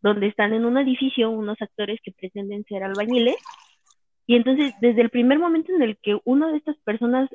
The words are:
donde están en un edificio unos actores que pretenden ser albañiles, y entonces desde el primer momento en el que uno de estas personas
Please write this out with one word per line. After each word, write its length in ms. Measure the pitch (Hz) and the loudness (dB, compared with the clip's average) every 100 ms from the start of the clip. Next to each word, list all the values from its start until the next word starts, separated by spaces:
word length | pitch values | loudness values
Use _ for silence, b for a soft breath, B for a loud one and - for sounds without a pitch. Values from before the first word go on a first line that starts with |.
donde 240 | 196 208 202 | 0 0 0
están 260 | - 208 | 0 0
en 120 | 220 233 | 0 0
un 100 | 254 | 0
edificio 520 | 269 254 262 - 220 | 0 0 -2 0 -2
unos 300 | 220 208 220 | -2 -6 -8
actores 380 | 208 - 202 220 | -10 -8 -6 -8
que 100 | - | -12
pretenden 520 | - 185 208 196 202 | -16 -14 -10 -10 -10
ser 180 | 214 196 | -10 -8
albañiles, 520 | 190 196 220 247 233 403 - - _ _ _ _ _ _ - | -6 -6 -2 2 2 0 -8 -20 _ _ _ _ _ _ 2
y 100 | 240 | 4
entonces 380 | 233 262 285 - | 4 2 0 2
desde 200 | 240 226 | 2 4
el 100 | 233 | 2
primer 280 | 240 247 285 | 2 2 4
momento 360 | 349 330 320 | 2 0 0
en 80 | 359 | 0
el 140 | 233 208 | 0 -2
que 200 | 208 208 | -4 -2
uno 260 | - 262 320 | 0 0 0
de 60 | 302 | -2
estas 180 | 302 294 | -6 -8
personas 520 | - 214 240 254 269 | -6 -2 0 0 -2